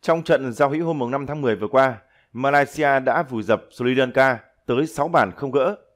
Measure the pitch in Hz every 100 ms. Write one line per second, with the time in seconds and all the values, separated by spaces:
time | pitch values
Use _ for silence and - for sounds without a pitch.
0 | - 165 165 151 135 110 143 147 165 160
1 | 120 139 135 151 135 104 104 131 135 113
2 | _ _ _ 113 135 143 139 - 147 139
3 | 131 127 147 120 101 107 - - 123 127
4 | 131 123 135 120 _ _ - 123 156 -
5 | 147 170 104 87 143 135 139 202 _